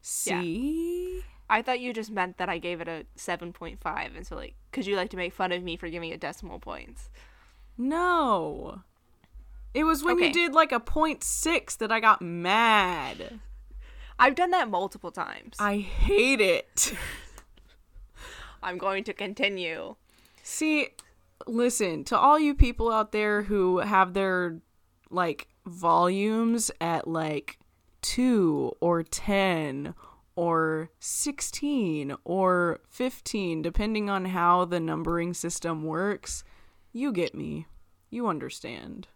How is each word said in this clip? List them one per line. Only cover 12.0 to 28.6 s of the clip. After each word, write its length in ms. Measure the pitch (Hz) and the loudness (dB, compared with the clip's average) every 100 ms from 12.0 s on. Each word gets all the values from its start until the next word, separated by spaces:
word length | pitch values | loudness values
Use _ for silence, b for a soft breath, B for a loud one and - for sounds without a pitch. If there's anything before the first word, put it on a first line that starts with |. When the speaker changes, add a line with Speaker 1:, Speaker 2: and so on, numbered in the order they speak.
Speaker 1:
got 220 | 226 208 | 6 4
mad. 1160 | 175 175 175 208 233 214 185 170 131 - 87 226 - - - - B B B B | 2 -4 2 4 6 4 4 0 -4 -8 -12 -14 -16 -18 -16 -16 B B B B
Speaker 2:
I've 180 | 254 277 | 4 4
done 140 | 349 | 2
that 180 | 359 254 | 2 2
multiple 400 | 185 190 190 175 | 0 -4 -6 -12
times. 440 | 170 - 50 - - | -8 -8 -10 -16 -4
Speaker 1:
I 200 | 208 202 | -2 0
hate 640 | 196 - - 403 254 269 | -2 2 4 6 6 4
it. 540 | 196 165 - - - 214 | 4 2 0 -2 -2 -2
<laughs> 60 | B B B B - - - - _ - - - B B B B | B B B B -20 -20 -20 -20 _ -20 -20 -20 B B B B
Speaker 2:
I'm 160 | - 180 | -8 -6
going 280 | 190 196 | -4 -4
to 80 | 196 | -6
continue. 800 | 196 202 208 196 196 170 165 - - _ b b b | -8 -8 -2 -2 -2 -6 -6 -10 -14 _ b b b
Speaker 1:
See, 460 | - - 311 302 277 - - _ _ _ - | -10 -2 2 2 0 -6 -20 _ _ _ -6
listen, 560 | 233 240 240 190 160 | 0 2 2 0 -2
to 140 | - - | -2 4
all 220 | 269 302 | 8 8
you 160 | 302 277 | 6 8
people 340 | 254 233 226 | 6 6 0
out 220 | 220 214 | 2 0
there 300 | 214 214 208 | 0 2 0
who 360 | 202 208 185 185 | 0 2 4 2
have 360 | 202 202 185 | 4 4 4
their, 440 | 185 196 185 175 165 _ _ _ _ _ | 4 0 2 0 -4 _ _ _ _ _
like, 360 | 180 175 151 - _ | -2 -2 -2 -10 _
volumes 1080 | - 175 170 165 175 196 208 220 226 233 220 - | -18 -2 4 4 4 2 2 2 2 2 -2 -2
at, 260 | 165 165 - | -2 -2 -2
like, 540 | 165 160 151 - - _ _ _ _ | -2 -2 -4 -6 -18 _ _ _ _
two 720 | - - 254 233 175 147 | -6 2 4 6 4 4